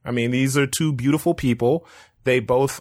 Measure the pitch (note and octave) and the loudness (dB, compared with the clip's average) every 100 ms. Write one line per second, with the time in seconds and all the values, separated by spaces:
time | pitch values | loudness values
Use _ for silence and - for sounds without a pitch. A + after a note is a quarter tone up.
0 | - A#2+ A#2+ B2+ C3+ C#3 C#3 - D#3 C3 | -6 -4 -2 0 0 0 0 0 -2 0
1 | C3 D3+ E3+ E3 C3 A#2+ A#2+ E3 - - | 0 0 0 0 0 0 2 0 -4 -20
2 | - _ C3 B2+ A#2 B2+ C3+ - | -20 _ 0 0 2 0 0 -2